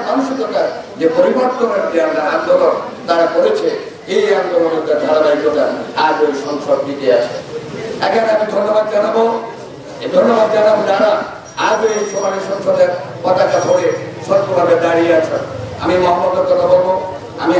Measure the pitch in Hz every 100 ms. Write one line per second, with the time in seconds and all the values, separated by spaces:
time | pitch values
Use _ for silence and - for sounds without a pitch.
0 | - 269 269 262 220 - - - - -
1 | 160 - - - - - 233 147 - 165
2 | 156 156 151 156 175 180 160 - - -
3 | - 170 - 247 - - 160 - - -
4 | - 208 202 190 180 170 165 160 151 147
5 | 139 156 151 139 151 143 123 127 - -
6 | 156 147 147 135 147 143 143 135 139 139
7 | 127 120 120 - - - - - - -
8 | 196 220 226 214 214 196 208 214 214 208
9 | 208 226 226 233 - - - - - -
10 | - 185 233 220 214 214 214 208 196 196
11 | 214 - - - - - - - 220 208
12 | 202 196 196 190 185 196 190 185 180 180
13 | - - 185 185 190 185 - 180 165 -
14 | - - - 196 196 180 170 165 165 165
15 | 170 160 156 - - - - - 165 180
16 | 175 180 180 180 180 180 175 180 180 185
17 | - - - - 339